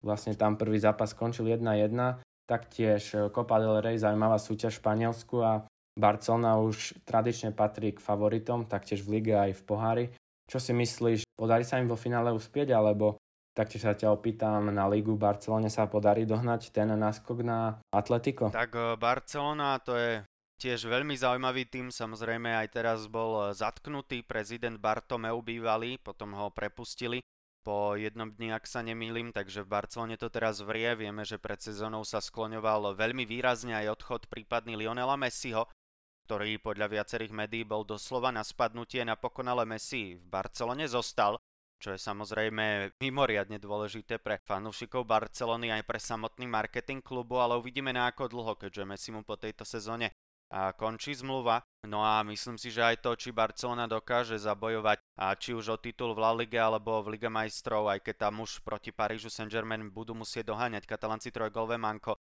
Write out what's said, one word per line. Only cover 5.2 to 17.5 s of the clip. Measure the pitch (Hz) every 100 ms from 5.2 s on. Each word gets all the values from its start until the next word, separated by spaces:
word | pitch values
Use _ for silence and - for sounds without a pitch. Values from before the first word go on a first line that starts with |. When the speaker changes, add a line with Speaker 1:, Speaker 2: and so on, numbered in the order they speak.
| - 123
Speaker 1:
a | 113 110 107 _ _ -
Barcelona | 104 107 - 117 117 110
už | 110 107 - -
tradične | - 113 113 120 110
patrí | 104 107 107 107 101
k |
favoritom, | - 104 104 113 113 120 110
taktiež | 101 - 101
v | 98 107
lige | 107
aj | 104 101 92
v | -
pohári. | 104 113 113 120 - _ _ _
Čo | 131
si | 123
myslíš, | 120 117 - 117 113 -
podarí | - 113 113 120
sa | 131
im | 123
vo | 117
finále | 123 120 117
uspieť, | 113 - 143 143
alebo | 117 107 104 107 101 _ _ _ -
taktiež | 107 107
sa | 107 101
ťa | 107
opýtam | 104 117 110 110 107 104
na | 101 98
ligu, | 104 107 107
Barcelone | 104 101 - 110 110
sa | 110 107
podarí | 107 104 104 110
dohnať | 110 120 117 -
ten | - 107
náskok | 107 107 110 - 120
na | 120